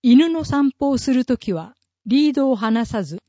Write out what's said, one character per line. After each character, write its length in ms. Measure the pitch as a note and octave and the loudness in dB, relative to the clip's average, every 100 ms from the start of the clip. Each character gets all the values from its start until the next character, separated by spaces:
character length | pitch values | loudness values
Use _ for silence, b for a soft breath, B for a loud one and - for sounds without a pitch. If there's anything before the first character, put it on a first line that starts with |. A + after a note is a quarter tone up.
犬 260 | B3+ B3 E4 | 6 6 4
の 160 | E4 D#4 | -2 -4
散 260 | C#4 C#4+ | 0 0
歩 180 | - C#4 | 0 -2
を 80 | C4+ | -2
す 120 | - | 0
る 140 | B3+ B3 | -2 0
と 120 | B3 | -4
き 160 | - | -4
は、 220 | E3+ E3 _ _ _ - | -8 -8 _ _ _ -2
リ 260 | C4 D4+ | 0 2
ー 20 | |
ド 180 | C#4+ C4+ | 0 0
を 40 | A#3 | 0
離 300 | A3 A3+ A3+ | -2 -2 -2
さ 160 | A3+ | -6
ず 220 | D#3+ E3+ | -8 -12